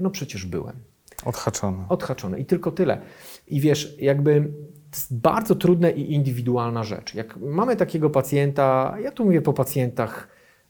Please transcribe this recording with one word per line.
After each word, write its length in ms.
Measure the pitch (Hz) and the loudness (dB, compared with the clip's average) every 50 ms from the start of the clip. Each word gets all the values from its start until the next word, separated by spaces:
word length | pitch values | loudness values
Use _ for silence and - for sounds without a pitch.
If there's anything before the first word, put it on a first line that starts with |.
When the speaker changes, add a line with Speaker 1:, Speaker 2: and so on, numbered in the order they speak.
Speaker 1:
„No 80 | 185 190 | -4 -4
przecież 360 | 196 - 135 - - 98 92 | -4 -6 -8 -10 -10 -10 -8
byłem”. 300 | 90 82 80 - - - - - - _ _ _ - - - - | -6 -6 -6 -6 -8 -12 -16 -20 -20 _ _ _ -20 -16 -10 -8
Speaker 2:
Odhaczone. 600 | 123 113 - - 113 - - 104 98 92 92 92 95 | -8 -6 -4 -4 -4 -4 -2 -2 -4 -4 -4 -4 -2
Speaker 1:
Odhaczone 500 | 180 - - - 131 - - 92 95 - | -2 -2 -2 -4 -8 -6 -6 -6 -6 -6
i 60 | 139 | -2
tylko 260 | - 185 170 - 165 | -2 -2 0 0 -2
tyle. 300 | - - 180 131 101 - - - - - - - - - _ | -2 0 0 0 0 -2 -6 -14 -20 -20 -20 -20 -20 -20 _
I 120 | - 156 139 | -4 -2 2
wiesz, 340 | 147 151 147 151 - - - - | 2 2 2 2 -2 -8 -6 -2
jakby 420 | 123 135 139 143 143 151 147 147 147 - - - - - - - - - | 2 2 2 4 4 4 4 4 2 0 -4 -10 -14 -18 -20 -20 -20 -14
to 60 | - | -10
jest 180 | - - - 131 | -10 -8 -6 -2
bardzo 380 | 117 - 160 175 226 220 - 190 | 2 2 2 2 2 2 0 2
trudna 340 | 190 - 175 180 165 175 165 | 4 4 4 4 6 4 2
i 120 | - 143 143 - 156 | 2 0 -2 0 0
indywidualna 680 | 147 135 131 120 123 117 123 123 123 117 117 117 117 110 | 0 0 0 -2 -2 0 0 0 0 0 0 -2 -4 -4
rzecz. 320 | 101 104 - - - - | -4 -6 -8 -10 -10 -10
Jak 220 | 104 110 - - | -10 -10 -10 -10
mamy 380 | - 117 143 147 180 233 254 240 | -10 -8 -4 -2 0 0 2 2
takiego 340 | - 180 - - 160 151 143 | 2 0 0 0 2 2 2
pacjenta, 880 | 147 135 127 - 143 143 143 143 139 143 135 135 131 131 131 - - 208 240 | 4 2 2 2 2 2 2 2 2 4 4 4 4 4 2 0 -4 -6 -6
ja 80 | 285 | -6
tu 140 | - - 220 | -2 2 4
mówię 160 | 196 175 151 | 4 4 4
po 120 | - 151 135 | 4 2 2
pacjentach 760 | - 127 - - 139 123 120 - - 123 - - - - - _ _ _ _ _ _ _ | 2 0 0 0 0 0 0 0 -2 -4 -4 -6 -10 -16 -18 _ _ _ _ _ _ _